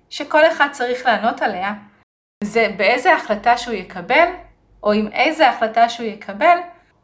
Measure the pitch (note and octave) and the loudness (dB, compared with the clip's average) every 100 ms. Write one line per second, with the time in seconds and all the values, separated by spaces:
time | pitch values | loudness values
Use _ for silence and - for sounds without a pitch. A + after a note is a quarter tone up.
0 | _ - C#4+ D4+ D#4+ D#4+ C#4 - B3 B3 | _ -14 0 4 4 2 -2 -2 -6 -2
1 | C4 G#3 A3 B3 A#3+ F#3 G3 G#3 - _ | 0 0 -2 -2 -4 -4 -6 -8 -14 _
2 | _ _ _ _ G#3 A3+ G#3+ G#3+ G3 B3 | _ _ _ _ -4 0 0 2 2 2
3 | F#4 D#4+ - G#3 A#3 B3 - G#3+ F#3 F#3+ | 2 2 0 -2 0 0 -2 -8 -8 -14
4 | F3 C4+ F4 F4+ - _ _ _ G#3 G#3 | 0 2 2 0 -16 _ _ _ -2 0
5 | G#3+ - C4+ D#4 C#4 A3+ A3 A3 A#3 - | -2 0 -2 4 2 2 -2 2 0 0
6 | A#3 G3+ - G3+ D#4 F4 F4 - _ _ | -10 -10 -14 0 2 2 0 -16 _ _